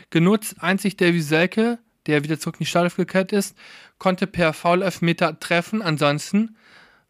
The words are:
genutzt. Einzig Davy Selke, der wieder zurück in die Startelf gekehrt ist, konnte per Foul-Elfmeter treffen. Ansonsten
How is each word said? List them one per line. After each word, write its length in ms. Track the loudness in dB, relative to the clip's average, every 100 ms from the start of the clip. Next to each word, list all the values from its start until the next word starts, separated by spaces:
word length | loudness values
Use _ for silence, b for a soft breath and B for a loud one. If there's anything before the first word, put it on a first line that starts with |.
| B
genutzt. 460 | 2 2 2 -2 -6
Einzig 400 | -2 0 -2 0
Davy 240 | 2 2
Selke, 560 | 2 2 2 0 -2 -2 _ _
der 180 | 0 0
wieder 140 | 0 -4
zurück 180 | -6 -6
in 80 |
die 20 | -2
Startelf 300 | 0 0 -2
gekehrt 360 | -2 -2 0
ist, 240 | -2 -2 -8 B B B B
konnte 280 | -2 0 -2
per 260 | 0 0
Foul-Elfmeter 880 | 0 2 2 0 -2 -2 0 -2 -2
treffen. 400 | -2 -2 -2 -4
Ansonsten 760 | -2 0 0 0 -2 -2 -2 b b b b b